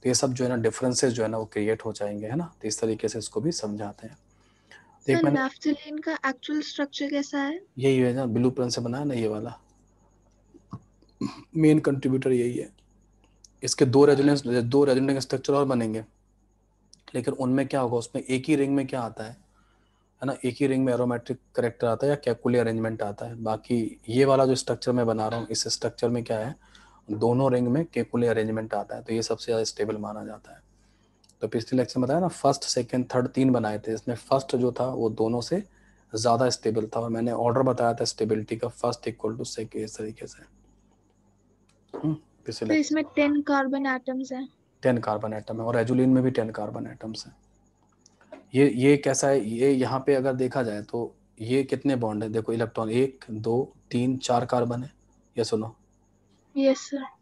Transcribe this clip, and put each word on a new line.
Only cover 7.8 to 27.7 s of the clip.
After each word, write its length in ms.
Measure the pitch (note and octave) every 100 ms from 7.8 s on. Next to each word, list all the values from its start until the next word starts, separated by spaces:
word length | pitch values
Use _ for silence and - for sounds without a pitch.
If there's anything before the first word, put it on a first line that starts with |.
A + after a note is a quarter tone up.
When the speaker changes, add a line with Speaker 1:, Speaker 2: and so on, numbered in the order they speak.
| C3 C3
Speaker 1:
है 140 | B2+
ना, 120 | B2 C3
blue 240 | A2+ B2
प्रिंट 220 | A#2 B2
से 100 | A#2+
बना 160 | A#2+ B2
है 80 | D3
ना 80 |
ये 140 | B2 A2+
वाला, 320 | G#2+ A#2 A#2 _ _ _ _ _ _ _ _ _ - _ - _ _ _ _ - - - D#3+
main 220 | D#3 D#3
contributor 520 | D3+ C#3 C3+ C3 C3
यही 260 | B2+ A#2+ A#2+
है। 140 | - _ _ _ _ _ _ _ - _
इसके 220 | C3 - C#3
दो 200 | B2+ C#3+
resonance, 420 | C#3 C#3 C#3+ B2
दो 360 | B2 A#2 C3+
resonance 400 | C#3+ C3 C3+ C#3
structure 300 | B2+ C3 -
और 120 | C#3+ C#3
बनेंगे, 400 | B2+ A2+ A2 A2 _ _ _ _ _ _ _ _ _ - C3
लेकिन 180 | A#2+
उनमें 340 | C3 B2+ C3 C3+
क्या 140 | C#3
होगा, 160 | B2+ A#2+
उसमें 260 | A2+ C3+
एक 220 | - C3 C3
ही 100 | D3+
ring 200 | C#3 C#3
में 120 | C3+
क्या 140 | C3
आता 220 | A#2 A2
है, 220 | A2 A#2+ _ _ _ _ _ _ _ _
है 100 | C3
ना, 100 | C3 B2+
एक 100 | A#2
ही 80 | C#3
ring 180 | C3+ C3
में 80 |
aromatic 380 | A#2+ B2 A#2+ -
character 560 | B2 _ - A#2+ A#2 A#2+
आता 180 | A2+ C#3
है 40 |
या 60 | C#3+
केकुले 440 | B2+ A2+ B2 B2
arrangement 420 | A2+ A2+ A2+ A2+
आता 240 | G#2+ G2+ A#2
है। 100 | A#2
बाकी 640 | A2 A2 - A#2+ A2 - -
ये 160 | A#2 C3+
वाला 200 | C3+ C3
जो 100 | B2+
structure 360 | - A#2 -
मैं 140 | B2 A#2
बना 220 | A2 A2
रहा 120 | A#2
हूँ, 80 | A2
इस 160 | A2 -
structure 420 | - A#2 - A#2+
में 140 | A#2+
क्या 160 | A#2 A2+
है, 160 | A2 D#3 _ - - - -
दोनों 420 | G#2 A#2 A#2+ C3+
रिंग 140 | B2
में 180 | B2